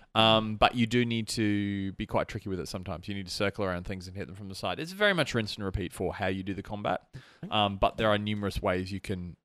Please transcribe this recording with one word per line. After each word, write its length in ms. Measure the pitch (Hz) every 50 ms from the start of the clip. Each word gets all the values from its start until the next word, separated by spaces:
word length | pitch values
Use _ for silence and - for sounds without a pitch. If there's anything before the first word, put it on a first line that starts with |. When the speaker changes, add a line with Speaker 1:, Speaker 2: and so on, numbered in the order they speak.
| - _ -
Speaker 1:
um, 400 | 110 110 113 110 110 110 110 107
but 180 | 104 - - -
you 120 | 123 117 110
do 180 | 117 123 120
need 220 | 117 117 113 110 -
to 600 | - 117 110 104 104 101 101 101 101 98 98 98 92
be 120 | - 110 -
quite 200 | - 104 - -
tricky 220 | - 107 - 101
with 100 | 92 87
it 80 | 78 -
sometimes. 400 | - 95 90 95 87 78 90 104
You 60 | 101
need 140 | 98 95 87
to 40 | -
circle 300 | - 104 98 - - 101
around 200 | 92 90 87 87
things 220 | - 98 95 90 92
and 100 | 90 98
hit 80 | 92
them 100 | - 92
from 140 | 101 104 95
the 60 | 95
side. 240 | - - 95 90 -
It's 120 | 156 175 190
very 200 | 196 208 202 190
much 200 | 165 139 - -
rinse 200 | 120 107 101 -
and 80 | - 104
repeat 300 | 95 90 104 92 82 -
for 220 | - 95 85 82
how 120 | - 98 95
you 140 | 95 95 92
do 100 | 98 95
the 80 | 98 98
combat, 400 | - 110 101 104 131 92 - - _ - 131 - - - - -
Speaker 2:
Okay. 80 | 190
Speaker 1:
um, 260 | - 107 104 101 98 98
but 200 | 117 104 - -
there 120 | 113 107
are 80 | 104 104
numerous 440 | 104 104 107 104 101 98 - -
ways 300 | - 98 92 92 92 95
you 80 | 101 95
can 380 | - - 101 92 87 87 78 -